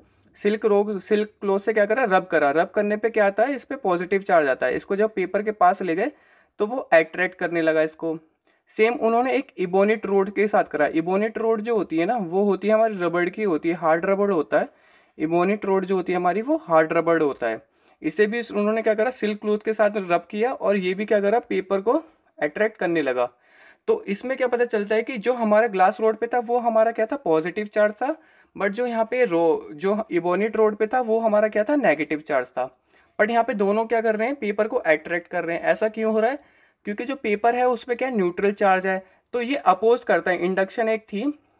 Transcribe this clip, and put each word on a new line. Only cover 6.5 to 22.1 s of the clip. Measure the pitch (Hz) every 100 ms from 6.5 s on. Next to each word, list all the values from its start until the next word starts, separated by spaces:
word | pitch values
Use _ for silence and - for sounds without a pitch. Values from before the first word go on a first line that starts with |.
| _
तो | 208
वो | 262
अट्रैक्ट | - 165 160 - 180 -
करने | 170 170
लगा | 160 156
इसको। | 156 - 165 160 - _ _ _ _
सेम | - 220
उन्होंने | 247 226 233 254
एक | 247 - -
इबोनिट | 180 190 202 220 202
रोड | 196 190
के | 196 208
साथ | 202
करा। | - 151 143
इबोनिट | 160 165 190 220 214
रोड | 226 226
जो | 220 220
होती | 165 160
है | 175
ना, | 240
वो | 170 185
होती | 208 190 202
है |
हमारी | 214 226 196
रबड़ | 175 175 175
की | 196
होती | 214 151 170
है, | 175
हार्ड | 165 165 190
रबड़ | 196 202
होता | 175 143 147
है। | 254 _ _ _ _ -
इबोनिट | 156 170 180 208 196
रोड | 190 185
जो | 190
होती | 175
है | 180
हमारी, | 175 185
वो | 247 311
हार्ड | 233 160 160
रबड़ | 165 165 165
होता | 147 127 117
है। | 110 - _ _ _
इसे | 156 180 208
भी | 233
उन्होंने | 226 202 208 226
क्या | 220
करा, | 214 233
सिल्क | - 208 208
क्लॉथ | 214 208 220
के |
साथ | 220 208 208
रब | 185 170 -
किया | 208 240
और | 277 190 202
ये | 180
भी | 190 214
क्या | 208
करा, | 202 233
पेपर | - 190 190 196
को | 202 294 -